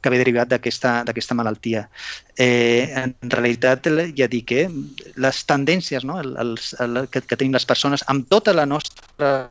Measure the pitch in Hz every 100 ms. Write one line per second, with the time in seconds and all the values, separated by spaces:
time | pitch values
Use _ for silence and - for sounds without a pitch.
0 | 135 123 127 120 123 123 120 - 127 120
1 | 120 117 - 120 113 107 117 110 104 -
2 | - - _ - 127 120 120 120 127 131
3 | 127 127 120 117 120 117 127 131 165 156
4 | 170 135 123 120 113 120 180 151 143 -
5 | - - 135 - - 143 139 185 - 135
6 | 131 180 143 135 117 113 - - 120 120
7 | 135 135 - 120 135 131 - 127 143 139
8 | - 139 123 202 214 170 143 147 - -
9 | - - 143 135 131